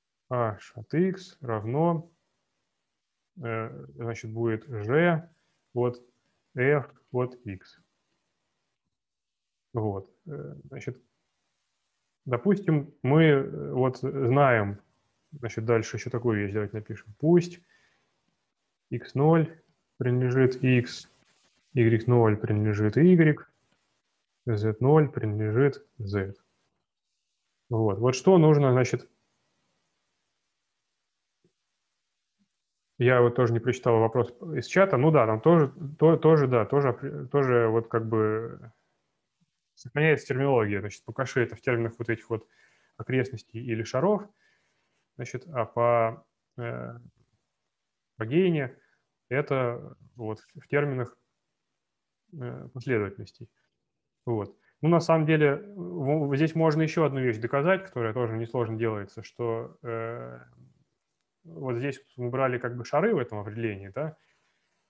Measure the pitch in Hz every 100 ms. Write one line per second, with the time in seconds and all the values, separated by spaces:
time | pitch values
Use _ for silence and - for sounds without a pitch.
0 | _ _ _ 123 113 101 - - 110 151
1 | 185 185 - _ 120 110 107 135 170 165
2 | 165 _ _ _ _ _ _ _ _ _
3 | _ _ _ - 120 113 113 139 135 -
4 | 117 113 113 110 117 110 131 120 104 143
5 | 175 160 - _ _ _ _ 120 123 120
6 | _ _ _ _ _ 143 127 147 123 _
7 | _ 123 123 123 107 95 - _ _ _
8 | _ _ _ _ _ _ _ _ _ _
9 | _ _ _ _ _ _ _ 117 107 98
10 | - _ - 143 - 143 - 135 - 127
11 | _ _ _ _ _ _ _ _ _ _
12 | _ _ - 120 202 196 196 156 - _
13 | 127 151 160 139 135 147 143 139 131 127
14 | 127 139 127 135 143 117 101 101 _ _
15 | _ _ _ 147 117 - 113 117 107 113
16 | - 117 117 104 101 104 101 110 104 104
17 | - - 151 175 175 - _ _ _ _
18 | _ _ _ _ _ _ _ _ _ 123
19 | - 131 147 165 156 - _ _ _ _
20 | 123 123 127 127 127 127 131 123 120 -
21 | - _ _ _ _ _ _ 131 113 113
22 | 117 120 113 104 - 107 107 104 107 113
23 | 170 180 156 147 - _ _ _ _ _
24 | _ _ _ _ - 107 110 107 131 156
25 | 147 - 110 104 107 110 143 135 _ _
26 | 104 101 98 101 _ _ _ _ _ _
27 | _ _ _ _ _ _ _ 117 110 98
28 | 123 123 - 190 156 147 139 127 123 -
29 | - _ _ _ _ _ _ _ _ _
30 | _ _ _ _ _ _ _ _ _ _
31 | _ _ _ _ _ _ _ _ _ _
32 | _ _ _ _ _ _ _ _ _ _
33 | 123 127 120 120 120 117 117 139 127 113
34 | 113 127 113 - 180 151 120 185 196 135
35 | 151 156 110 110 156 170 139 - 139 151
36 | 156 156 156 160 135 127 107 139 139 113
37 | 139 147 135 143 135 120 113 113 113 117
38 | 113 113 107 110 117 - 120 _ _ _
39 | _ _ _ _ _ _ _ _ 123 147
40 | 156 143 - 131 139 127 104 101 104 -
41 | - - 123 - 117 107 - 120 117 -
42 | 117 113 - 110 - _ _ _ _ _
43 | 120 127 123 107 - 113 120 110 110 131
44 | 170 208 202 _ _ _ _ _ _ _
45 | _ - 127 123 - 139 113 - 120 120
46 | 113 - _ _ _ - 117 120 120 120
47 | 120 _ _ _ _ _ _ _ _ _
48 | _ _ 110 151 185 160 131 - _ _
49 | _ _ _ 127 143 135 123 120 - 131
50 | - - 110 107 _ - _ 143 147 131
51 | 120 - _ _ _ _ _ _ _ _
52 | _ _ _ 165 123 127 127 127 120 117
53 | 98 98 104 _ 117 _ _ _ _ _
54 | _ _ - 110 98 - _ _ 151 170
55 | 170 160 151 160 147 143 - 196 175 175
56 | 131 156 143 139 160 165 160 156 160 170
57 | 156 135 127 107 117 139 156 190 190 127
58 | 113 113 117 110 117 127 110 110 113 107
59 | 98 - 110 _ 120 113 123 - 123 117
60 | 113 120 123 123 123 123 127 _ _ _
61 | _ _ _ _ 165 165 135 120 139 135
62 | _ - 120 127 135 123 123 123 117 147
63 | 202 190 123 107 104 107 113 98 98 113
64 | 156 156 _ _ _ _ _ _